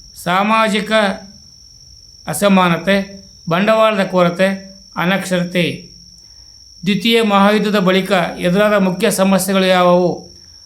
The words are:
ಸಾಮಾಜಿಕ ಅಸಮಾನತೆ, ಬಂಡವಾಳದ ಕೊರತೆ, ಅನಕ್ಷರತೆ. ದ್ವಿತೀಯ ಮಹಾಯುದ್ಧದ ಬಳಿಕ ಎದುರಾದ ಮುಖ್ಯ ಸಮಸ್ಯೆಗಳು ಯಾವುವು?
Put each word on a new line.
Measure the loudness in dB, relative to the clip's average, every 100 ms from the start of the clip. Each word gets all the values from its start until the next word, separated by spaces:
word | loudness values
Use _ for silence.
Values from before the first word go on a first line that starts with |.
| -20 -12
ಸಾಮಾಜಿಕ | -4 -2 0 0 0 -2 -2 0 0 -4 -12 -20 -20 -20 -20 -20 -20 -20 -20 -18 -12
ಅಸಮಾನತೆ, | -2 2 2 2 0 0 -2 -4 -14 -20 -14 -4
ಬಂಡವಾಳದ | -2 2 2 2 0
ಕೊರತೆ, | 0 2 0 2 -2 -2 -12 -20 -14 -4
ಅನಕ್ಷರತೆ. | -2 -2 -2 -4 -2 -2 -2 -4 -16 -20 -20 -20 -20 -20 -20 -20 -20 -10 -4
ದ್ವಿತೀಯ | -2 0 0
ಮಹಾಯುದ್ಧದ | 2 2 4 2 0 0
ಬಳಿಕ | 2 0 0 -2 -2 -4
ಎದುರಾದ | -2 2 2
ಮುಖ್ಯ | 2 0 0 -2
ಸಮಸ್ಯೆಗಳು | 0 2 2 0 0
ಯಾವುವು? | 2 2 4 4 2 -4 -12 -20 -20 -20